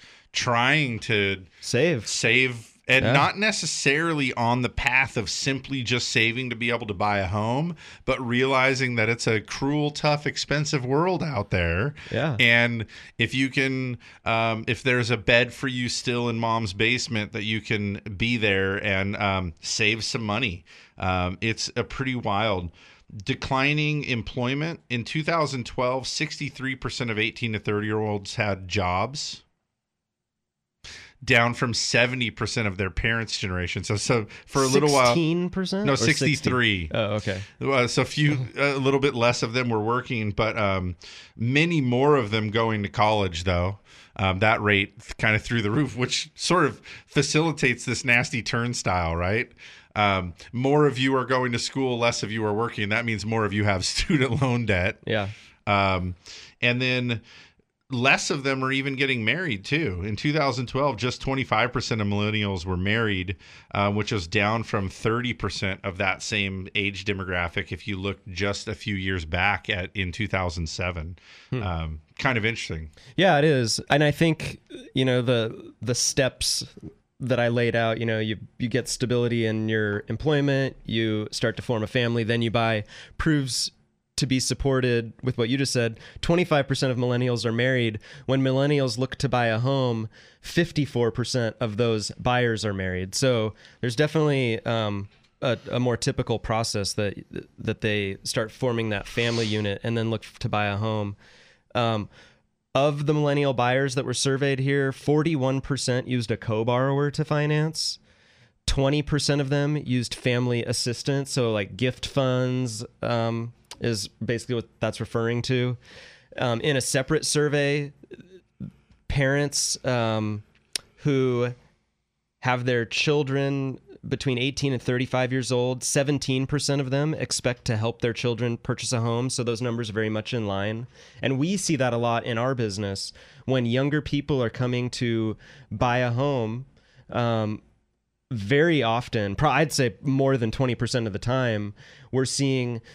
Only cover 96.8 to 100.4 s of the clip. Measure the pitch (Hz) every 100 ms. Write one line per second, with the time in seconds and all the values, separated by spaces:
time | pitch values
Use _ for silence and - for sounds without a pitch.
96.8 | 95 - 101 - - - - - 107 107
97.8 | 110 104 98 98 - - 110 - 131 117
98.8 | 110 101 - - 117 117 110 107 104 98
99.8 | 117 117 113 110 - -